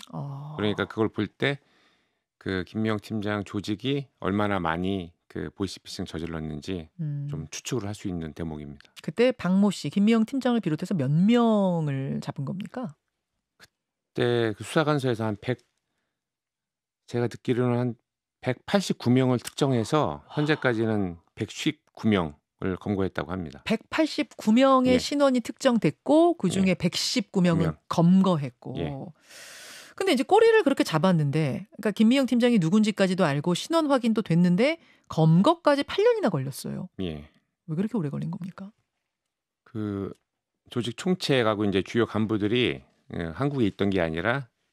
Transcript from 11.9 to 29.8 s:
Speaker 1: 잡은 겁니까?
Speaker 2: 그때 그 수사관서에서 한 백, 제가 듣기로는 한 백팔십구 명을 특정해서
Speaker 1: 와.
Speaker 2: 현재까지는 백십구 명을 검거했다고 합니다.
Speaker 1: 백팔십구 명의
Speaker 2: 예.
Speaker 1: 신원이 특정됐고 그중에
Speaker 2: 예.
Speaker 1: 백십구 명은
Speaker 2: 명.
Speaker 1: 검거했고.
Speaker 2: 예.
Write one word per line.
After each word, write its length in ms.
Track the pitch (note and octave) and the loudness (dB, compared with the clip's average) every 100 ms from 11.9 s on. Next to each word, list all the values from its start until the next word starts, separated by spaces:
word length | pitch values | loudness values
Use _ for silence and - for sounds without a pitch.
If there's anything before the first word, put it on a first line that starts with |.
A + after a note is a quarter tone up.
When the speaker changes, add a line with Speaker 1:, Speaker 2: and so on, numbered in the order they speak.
| C3+ C3+ D3+ | -2 -4 -6
Speaker 1:
잡은 240 | - - C3+ | -8 -8 -6
겁니까? 500 | F3+ - - G#3+ - _ _ _ _ _ _ | -6 -10 -10 -12 -12 _ _ _ _ _ _
Speaker 2:
그때 960 | - _ _ _ _ - B2 A#2+ A2+ G#2 | -20 _ _ _ _ -2 0 2 0 -2
그 60 | |
수사관서에서 640 | G#2+ E3 D3 D3+ B2+ A2 A2 | -2 0 2 2 0 -2 -2
한 120 | G#2 | -4
백, 180 | - B2 _ _ _ _ _ _ _ _ _ _ _ _ _ _ _ | -4 -6 _ _ _ _ _ _ _ _ _ _ _ _ _ _ _
제가 200 | A#2+ A#2+ | -4 -4
듣기로는 520 | - - A#2+ B2 A#2+ | -4 -4 0 0 0
한 160 | B2 A2+ _ _ _ _ | -2 -6 _ _ _ _
백팔십구 680 | - B2+ - G3+ - - A#2+ | -6 -6 -2 -2 0 -2 2
명을 300 | B2+ B2+ B2 | 4 4 0
특정해서 640 | - - C#3 B2 G#2+ D3+ A2+ | -2 -2 0 0 0 0 0
Speaker 1:
와. 300 | D2 - - | -4 -8 -4
Speaker 2:
현재까지는 800 | D3 D3+ C3 A2 A2+ G#2+ F#2+ E2+ _ | -2 0 0 0 0 0 -2 -6 _
백십구 720 | - A2 - D#3 - _ - A2 | -10 -10 -4 -4 -4 _ -4 2
명을 640 | G2+ D#2+ - _ _ F#2+ F2+ | 2 0 -8 _ _ -6 -4
검거했다고 520 | - G2 F#2+ - D2+ | -4 -2 -2 -4 -6
합니다. 320 | F#2+ - - - | -6 -8 -10 -4
Speaker 1:
백팔십구 880 | A3 - - D#4 - D4 - - | -4 -4 -2 -2 -2 -6 -4 2
명의 400 | A3+ C4+ C4 B3+ | 4 6 6 4
Speaker 2:
예. 40 | B3+ | 2
Speaker 1:
신원이 400 | - C#4+ C#4 B3+ | 0 2 2 2
특정됐고 960 | A#3 - C4+ A#3 D3+ - - D4+ F4 E4 | -2 -2 2 2 2 -2 2 4 4 2
그중에 320 | F#3 F#3 F#3+ | -2 0 0
Speaker 2:
예. 40 | F3 | 0
Speaker 1:
백십구 640 | F3 - - B3+ - G3 | -2 -2 -2 -2 -2 0
명은 220 | F3+ E3 | 2 2
Speaker 2:
명. 140 | D#3+ D#3 _ | 0 -4 _
Speaker 1:
검거했고. 840 | - E3+ F#3+ F#3+ E3 C#3 - - C3 | 2 6 6 4 2 -2 -10 -12 -6
Speaker 2:
예. 160 | D#3+ C3+ E3+ - _ - - - - - | -6 -8 -12 -18 _ -20 -20 -20 -20 -20